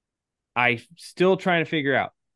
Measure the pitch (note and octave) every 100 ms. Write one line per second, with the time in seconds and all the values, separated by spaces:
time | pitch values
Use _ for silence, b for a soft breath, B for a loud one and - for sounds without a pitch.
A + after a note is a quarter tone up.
0 | _ _ _ _ _ A#2+ B2 A#2 - -
1 | - - F3+ F#3 F#3 E3+ D3+ D#3+ C#3 B2
2 | F#2+ _ _